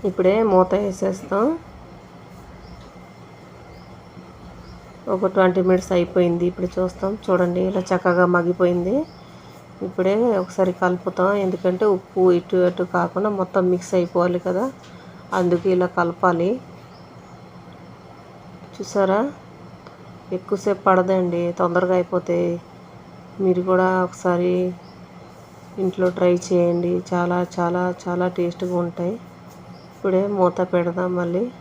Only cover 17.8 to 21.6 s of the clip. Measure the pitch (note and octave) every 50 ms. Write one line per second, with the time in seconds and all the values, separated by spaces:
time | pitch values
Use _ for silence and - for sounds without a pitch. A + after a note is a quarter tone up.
17.8 | - - - - - - - - - - - - - - - - - - - -
18.8 | G3 - - G3+ G3 F#3+ F#3+ G#3 B3 C#4+ D4 - - - - - - - - -
19.8 | - - - - - - - - - - F#3 F3+ - - G#3 F#3+ - A3 G3 F#3+
20.8 | - G3+ F#3+ F#3 F3+ F#3 F#3+ F#3 F3+ F3 F3 F3 F3 F3 F3 -